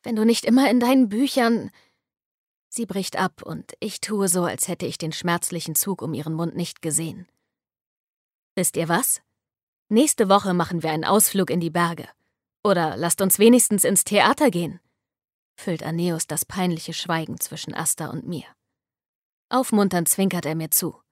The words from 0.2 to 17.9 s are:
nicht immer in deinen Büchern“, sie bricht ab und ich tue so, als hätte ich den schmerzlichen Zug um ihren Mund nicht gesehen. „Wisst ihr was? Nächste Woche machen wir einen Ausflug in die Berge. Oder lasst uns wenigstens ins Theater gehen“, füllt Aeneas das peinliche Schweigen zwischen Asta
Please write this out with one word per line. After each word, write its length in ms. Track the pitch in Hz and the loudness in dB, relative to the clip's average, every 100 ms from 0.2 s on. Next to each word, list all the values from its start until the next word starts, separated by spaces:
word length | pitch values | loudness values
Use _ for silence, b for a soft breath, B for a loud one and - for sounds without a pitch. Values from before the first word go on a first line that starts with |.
| 226 | 4
nicht 200 | 233 - | 4 4
immer 240 | 247 269 | 4 4
in 100 | 240 | 4
deinen 300 | 240 262 233 | 4 4 4
Büchern“, 600 | 208 277 269 226 226 185 b b b _ _ _ _ _ _ _ | 2 0 2 2 0 -4 b b b _ _ _ _ _ _ _
sie 160 | - 226 | -8 -6
bricht 320 | 196 185 - | -6 -4 -2
ab 260 | 190 - | -2 -4
und 300 | - 160 - - | -14 -12 -14 -10
ich 220 | 214 - | -10 -8
tue 260 | - 208 196 | -6 -2 0
so, 180 | 180 175 | 0 -2
als 220 | - - | -4 -6
hätte 180 | 175 123 | -4 -8
ich 120 | - | -6
den 140 | 160 | -8
schmerzlichen 640 | - 180 170 - 175 160 151 | -4 -2 -2 -2 -6 -4 -4
Zug 260 | - 185 | -2 -4
um 120 | - | -6
ihren 200 | 165 160 | -6 -6
Mund 220 | 160 170 - | -4 -4 -4
nicht 260 | 170 - | -8 -6
gesehen. 460 | 165 151 165 - 180 _ _ _ _ _ _ _ _ _ _ _ _ - | -4 -4 -4 -10 -18 _ _ _ _ _ _ _ _ _ _ _ _ -4
„Wisst 220 | 180 160 | -2 -2
ihr 120 | 165 | 0
was? 320 | 170 - - _ _ _ _ _ _ _ | 0 0 -4 _ _ _ _ _ _ _
Nächste 400 | 214 302 - 202 | 2 4 2 4
Woche 240 | 202 202 | 4 4
machen 280 | 180 165 175 | 0 0 -2
wir 100 | 160 | -4
einen 140 | 156 - | -2 2
Ausflug 440 | 202 220 196 180 | 2 2 0 0
in 100 | 175 | 0
die 100 | 165 | 0
Berge. 380 | 170 170 170 - _ _ _ _ _ | 0 0 -2 -14 _ _ _ _ _
Oder 340 | 208 175 160 104 | 0 2 0 -2
lasst 240 | 170 - | -2 0
uns 180 | 190 - | 0 6
wenigstens 440 | 220 247 - 202 | 8 8 6 2
ins 200 | - 190 | 2 2
Theater 480 | - 202 185 285 247 | 2 4 4 4 2
gehen“, 280 | 175 165 175 _ _ _ _ _ _ _ - | 2 -6 -8 _ _ _ _ _ _ _ -12
füllt 260 | - 165 | -8 -6
Aeneas 460 | 135 165 175 160 - | -4 -2 -2 -2 -4
das 180 | 147 - | -6 -6
peinliche 480 | 196 180 165 - | -2 -2 -2 -6
Schweigen 460 | 165 - 165 156 - | -8 -4 -4 -4 -8
zwischen 340 | - 156 - | -10 -10 -10
Asta 360 | - - | -6 -4